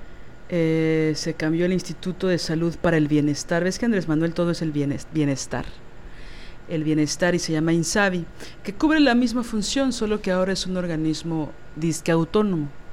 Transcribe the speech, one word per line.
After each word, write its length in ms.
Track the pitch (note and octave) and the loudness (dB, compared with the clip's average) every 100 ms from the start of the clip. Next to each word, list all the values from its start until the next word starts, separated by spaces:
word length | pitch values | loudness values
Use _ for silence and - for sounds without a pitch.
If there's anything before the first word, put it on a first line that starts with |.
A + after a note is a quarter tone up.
| - - - - - | -12 -12 -14 -12 -2
eh, 640 | F3 D#3+ D#3+ D#3+ D#3+ D#3 | 2 2 4 4 4 2
se 200 | D3+ E3+ | 0 -4
cambió 320 | D#3+ D#3 E3 F3+ | -2 0 2 2
el 80 | |
Instituto 520 | F#3 - D#3+ F#3 E3+ F#3 | 2 -2 -8 -6 -2 0
de 120 | E3+ | 0
Salud 360 | - D#3+ E3+ D#3+ | 0 0 0 0
para 160 | E3+ D#3+ | 2 4
el 120 | D3 | 4
Bienestar. 560 | D3+ D3 C#3+ - E3+ | 4 2 0 -2 0
Ves 140 | F3 F#3 | 0 0
que 60 | |
Andrés 240 | A#3+ G3+ D#3+ | 0 0 2
Manuel 240 | D3+ E3 | 0 0
todo 180 | E3 F3 | 0 0
es 120 | E3 | 0
el 100 | E3 | -2
bienes-, 340 | D3 C#3+ C#3 - | 0 -2 -2 -4
bienestar. 540 | D#3 C#3+ C3+ - B2 - - - - - - - - - - - | 0 0 0 -4 -6 -6 -10 -14 -14 -14 -12 -12 -12 -12 -12 -6
El 140 | E3 | -2
bienestar 500 | D#3 D3+ D3+ - F3+ | 2 2 2 2 2
y 40 | F3 | 2
se 140 | E3+ | 0
llama 220 | D#3 E3 | 0 2
insabi, 500 | E3+ D#3+ A3 G3+ F3+ D#3+ - - - | 2 2 2 2 0 -6 -12 -14 -10
que 100 | - | -8
cubre 260 | G3 D#4 D#4 | 0 4 6
la 160 | C#4 | 6
misma 280 | A#3+ B3 A#3+ | 6 4 0
función, 500 | A#3+ A3 G3+ C#4 C4+ | -2 -2 0 0 0
solo 300 | A#3+ G#3+ G#3+ | 0 0 0
que 80 | G3 | 0
ahora 240 | F#3 F#3 | 2 2
es 120 | F#3 F#3 | 0 -2
un 120 | F#3 | -4
organismo 720 | F3+ D#3+ D#3 D3+ E3+ D#3+ D3 - - D3+ | -2 0 0 -2 -2 -4 -4 -8 -12 -4
disque 360 | E3 D3+ - | -2 0 2
autónomo. 560 | E3 E3 G#3+ G#3+ E3+ D3 - - | 2 2 2 2 0 -2 -8 -12